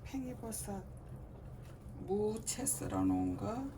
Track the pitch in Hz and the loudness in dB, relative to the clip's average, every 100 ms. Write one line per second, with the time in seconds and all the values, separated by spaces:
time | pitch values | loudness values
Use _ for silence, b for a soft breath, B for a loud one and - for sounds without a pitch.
0 | - 277 254 247 226 208 208 196 190 - | -4 -4 -2 -4 -4 -4 -2 -4 -4 -10
1 | - - - - - - - - - - | -8 -8 -8 -10 -10 -10 -10 -10 -10 -8
2 | 170 202 208 220 - - 269 - - 95 | 2 4 4 2 -2 0 2 0 2 4
3 | 95 92 92 90 - 233 269 | 6 6 4 2 0 0 -2